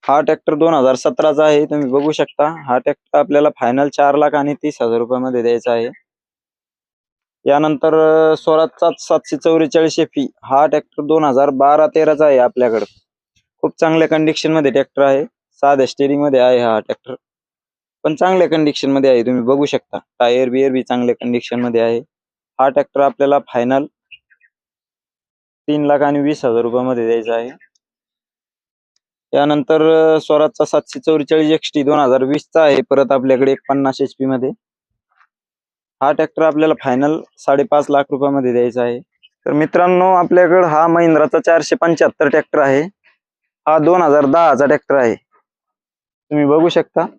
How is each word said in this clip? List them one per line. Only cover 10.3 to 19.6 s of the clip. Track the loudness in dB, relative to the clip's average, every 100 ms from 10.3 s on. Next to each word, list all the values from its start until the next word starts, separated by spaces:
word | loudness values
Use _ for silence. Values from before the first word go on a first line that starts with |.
| _
हा | -2 0 2
ट्रॅक्टर | 0 -6 -10
दोन | -2 0
हजार | 2 0 0
बारा | 2 2 4 2
तेराचा | 2 0 2 2
आहे | 4
आपल्याकडं. | 2 0 0 0 -6 _ _ _ _ _ _ _
खूप | -8 -2
चांगल्या | 0 2 0
कंडिशन | 0 -2 -2 -2
मध्ये | -2 -2
ट्रॅक्टर | -2 -4 0
आहे, | 0 0 -2 _ _
साध्या | _ 0 2 0
स्टिअरिंग | -2 -2 0
मध्ये | 0 2
आहे | 2 2
हा | 0 -2
ट्रॅक्टर, | -4 -12 -12 -18 _ _ _ _ _ _ _ _
पण | -6 -2
चांगल्या | 0 2 0
कंडिशन | 0 -2 -2 -2
मध्ये | 0 2
आहे, | 2
तुम्ही | 0 -4
बघू | -2 -2